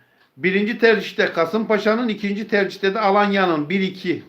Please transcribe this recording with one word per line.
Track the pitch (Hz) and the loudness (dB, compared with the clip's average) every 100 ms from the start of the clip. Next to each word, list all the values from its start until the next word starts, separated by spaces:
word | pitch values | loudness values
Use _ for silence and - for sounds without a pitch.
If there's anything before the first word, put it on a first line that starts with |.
| _ _ _ - | _ _ _ -4
birinci | 165 190 208 233 | -2 0 -2 2
tercihte | 226 214 - - 185 | 4 4 0 -2 -2
Kasımpaşa'nın, | 170 160 220 214 214 208 226 247 | 0 0 0 0 0 2 0 0
ikinci | 208 202 208 214 | -4 -4 -6 -2
tercihte | 202 190 - 196 | 0 0 -2 -2
de | 208 | 0
Alanya'nın | 202 208 202 196 185 156 147 | 2 4 2 2 2 0 0
bir | 196 | -2
iki | 190 185 175 143 | -2 -4 -4 -6